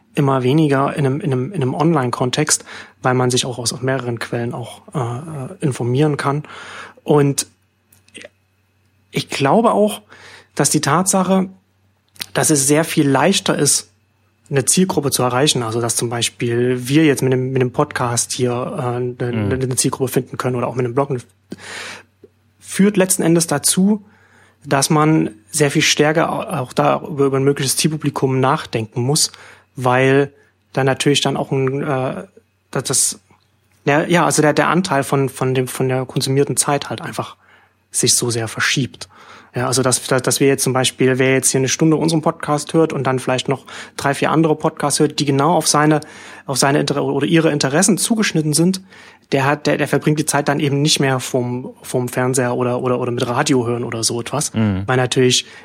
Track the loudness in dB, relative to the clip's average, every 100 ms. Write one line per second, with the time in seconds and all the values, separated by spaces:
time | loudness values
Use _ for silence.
0 | _ -2 0 2 2 4 4 2 0 0
1 | -2 0 -2 -2 -2 -2 -2 2 2 2
2 | 0 -2 -2 0 0 -2 -4 -18 -20 _
3 | 0 2 2 0 -2 -6 -6 -4 -4 -4
4 | -4 -8 -6 -4 -4 -6 -10 -16 -10 -6
5 | -6 -6 -10 -10 -12 -4 -4 -2 -2 2
6 | 2 0 -2 -2 -6 -16 -18 -18 -18 -16
7 | 2 4 4 0 -6 _ _ _ _ _
8 | _ -20 -20 _ _ _ _ _ _ _
9 | _ -8 -8 -2 2 4 4 2 0 -2
10 | -14 -20 -20 -20 _ -2 0 0 2 0
11 | 2 0 2 0 0 -8 _ _ _ _
12 | _ _ -6 -2 2 2 2 2 2 0
13 | 2 4 2 2 0 0 0 0 -6 _
14 | _ _ _ _ _ -2 2 2 2 0
15 | -2 0 0 2 2 0 -2 -4 -2 -2
16 | -4 -4 -6 -4 -2 0 0 -2 0 4
17 | 4 2 0 0 0 0 0 0 -2 -2
18 | -4 -2 -4 -2 -2 -2 -6 -4 -4 -4
19 | -6 -4 -4 -2 -2 -2 -2 -2 -2 -2
20 | -2 -2 -4 -6 -4 -2 -4 -4 -2 -2
21 | -2 -4 -8 _ _ -20 -16 -14 -14 -16
22 | -20 _ -20 _ _ _ -8 2 2 4
23 | 2 2 2 2 2 -2 0 2 2 2
24 | -4 _ _ _ _ _ -2 0 2 4
25 | 4 2 0 -6 _ 0 2 2 2 2
26 | 2 2 0 -2 -6 -6 -4 0 2 0
27 | -2 0 2 2 2 0 -2 0 -2 0
28 | -4 -2 0 2 2 0 -2 -6 -4 -4
29 | 0 0 -2 -6 -20 -20 _ -4 0 2
30 | 4 4 2 -6 _ _ _ -2 -2 0
31 | 2 2 0 -2 -2 -2 -2 -2 -4 -4
32 | -4 -6 -14 -20 _ _ _ -6 -2 -2
33 | -2 -4 _ _ _ _ _ _ 0 2
34 | 2 2 2 4 4 4 2 0 0 -2
35 | 0 0 0 -2 -2 0 -2 -2 -2 -2
36 | -4 -4 0 0 0 0 -2 -2 -4 -8
37 | -8 -10 -10 -16 _ _ _ _ _ -2
38 | 0 0 0 -4 -6 -4 -2 0 -4 -8
39 | -18 -20 -20 -20 -10 -6 -2 0 2 0
40 | 0 0 0 2 2 4 0 0 -2 2
41 | 2 4 2 2 2 0 0 2 2 4
42 | 2 2 0 -4 -4 -4 0 2 2 0
43 | -2 -2 -2 -2 -2 -4 -6 -18 -16 -4
44 | -2 0 0 2 2 2 -2 -2 -2 2
45 | 0 0 0 2 2 2 2 2 4 2
46 | -2 -16 -20 -16 -8 0 2 2 0 -2
47 | -2 -2 2 4 4 0 0 2 2 2
48 | 0 0 0 0 0 2 2 0 -8 -20
49 | -20 -20 _ 0 0 0 0 0 0 0
50 | 0 0 0 0 0 0 0 0 0 2
51 | 0 0 -2 -4 -2 -6 -8 -14 -6 -4
52 | -2 -2 0 0 0 0 -2 0 0 0
53 | -2 -2 -2 -2 2 2 0 -4 -4 -4
54 | -4 -4 -4 -4 -4 0 0 0 0 0
55 | 2 2 4 2 -2 -16